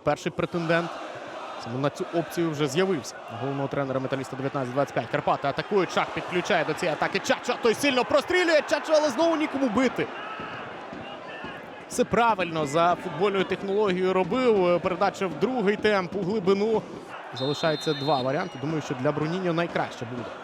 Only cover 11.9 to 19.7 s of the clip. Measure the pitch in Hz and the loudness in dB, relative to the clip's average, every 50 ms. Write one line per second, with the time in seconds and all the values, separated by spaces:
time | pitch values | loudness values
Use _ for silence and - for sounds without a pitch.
11.9 | - - 247 - - 185 240 233 220 190 180 170 160 160 156 143 139 165 165 175 | 0 0 0 2 4 4 6 4 4 2 0 -2 0 -2 -2 0 2 4 4 4
12.9 | 175 165 - 180 160 147 185 208 196 196 185 - 190 185 196 196 190 202 214 202 | 4 2 -2 -8 -2 2 2 2 4 2 2 0 0 -4 -2 -2 2 2 2 2
13.9 | 180 180 185 185 185 185 185 165 180 254 254 247 220 202 180 175 175 175 - 190 | 2 2 2 2 4 2 2 2 2 2 4 4 4 6 6 4 4 4 2 0
14.9 | 185 170 202 196 180 - 202 185 160 123 - 226 262 254 202 190 214 202 208 214 | 0 2 0 0 0 0 -4 -4 -2 0 0 0 0 2 2 2 2 4 2 2
15.9 | 214 196 185 165 - 196 196 165 214 226 180 180 196 196 202 226 220 214 - - | 4 4 0 0 -4 -4 -2 0 -2 0 2 2 2 4 4 2 2 0 0 -4
16.9 | - - - - - - - - - 123 127 139 147 - - 165 156 147 - 160 | -12 -14 -14 -14 -14 -14 -14 -12 -8 -4 -2 -2 -2 0 2 0 0 0 0 -2
17.9 | 151 139 139 143 156 135 123 131 135 - 123 180 - 131 123 151 160 156 - - | -2 0 2 2 2 2 2 0 0 0 -2 -4 -6 -6 -4 -2 -2 -2 -2 -4
18.9 | 147 127 127 147 147 147 151 156 170 190 190 175 165 165 170 170 | -4 0 0 0 0 2 0 -2 -2 -2 0 0 0 0 0 0